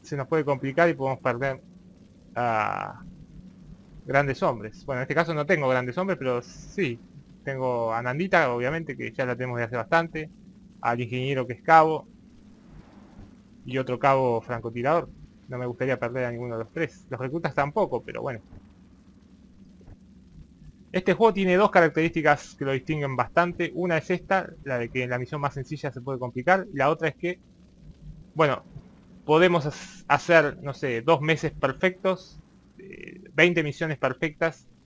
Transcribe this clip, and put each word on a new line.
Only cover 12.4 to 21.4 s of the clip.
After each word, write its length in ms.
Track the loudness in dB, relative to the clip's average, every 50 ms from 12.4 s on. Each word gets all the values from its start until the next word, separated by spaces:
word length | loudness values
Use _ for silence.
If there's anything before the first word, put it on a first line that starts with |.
| -20 -20 -20 -20 -20 -20 -20 -20 -20 -20 -20 -20 -20 -20 -20 -20 -20 -20 -20 -20 -20 -20 -20 -18 -12
Y 120 | -4 -4
otro 220 | -4 -2 -2 -2 2
cabo 420 | 4 4 6 6 4 2 0 0
francotirador. 680 | -2 -4 -8 -6 -8 -8 -6 -2 0 2 2 2 0 -4 -16 -20 -20 -20 -20 -20 -16
No 120 | -12 -10 -8
me 80 | -6
gustaría 320 | -8 -4 -4 -2 -2 0 -2
perder 260 | -2 -6 -4 -4 -4
a 60 | -4
ninguno 260 | -6 -8 -8 -8 -6
de 60 | -8 -8
los 100 | -8 _
tres. 320 | -6 -6 -6 -6 -20 -12
Los 120 | -12 -8 -8
reclutas 340 | -6 -6 -6 -6 -6 -4 -2
tampoco, 480 | -2 -2 0 0 -2 0 0 -2 -6
pero 180 | -6 -8 -12 -8 -8
bueno. 160 | -8 -8 -8 -14 -18 -20 -20 -20 -20 -20 -20 -20 -20 -20 -20 -20 -20 -20 -20 -20 -20 -20 -20 -20 -20 -20 -20 -20 -20 -20 -20 -20 -20 -20 _ -20 -20 -20 -20 -20 -20 -20 -20 -20 -20 -20 -20 -20 -20 -20 -20 -20 -6
Este 220 | -6 -2 2 2 4
juego 200 | 6 6 4 4
tiene 220 | 4